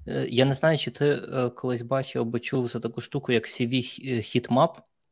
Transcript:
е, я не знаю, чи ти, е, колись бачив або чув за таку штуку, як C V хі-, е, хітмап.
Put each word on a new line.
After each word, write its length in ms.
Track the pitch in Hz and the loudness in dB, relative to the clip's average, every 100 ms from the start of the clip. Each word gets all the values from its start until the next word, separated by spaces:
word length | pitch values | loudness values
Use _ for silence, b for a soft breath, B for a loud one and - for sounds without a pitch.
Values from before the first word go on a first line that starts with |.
| - | -6
е, 200 | 135 135 | -4 0
я 160 | 120 131 | 4 4
не 80 | |
знаю, 240 | 135 160 156 | 4 2 2
чи 140 | - | 0
ти, 140 | - 143 | 0 2
е, 400 | 135 95 131 123 | 2 -2 -2 -2
колись 320 | - 127 120 | -2 -4 -4
бачив 400 | 120 135 131 127 | -2 -2 -2 -2
або 180 | 117 120 | -2 -2
чув 280 | - 131 120 | -2 -2 -2
за 120 | 117 | -4
таку 220 | 117 - | -6 -6
штуку, 300 | - 143 - | -6 -4 2
як 140 | 117 - | 2 0
C 220 | - 120 | -2 0
V 60 | |
хі-, 440 | 127 123 - 131 120 | 0 -2 -8 -4 -4
е, 40 | |
хітмап. 580 | - 123 - 120 - - _ _ _ | 0 -2 2 4 4 0 _ _ _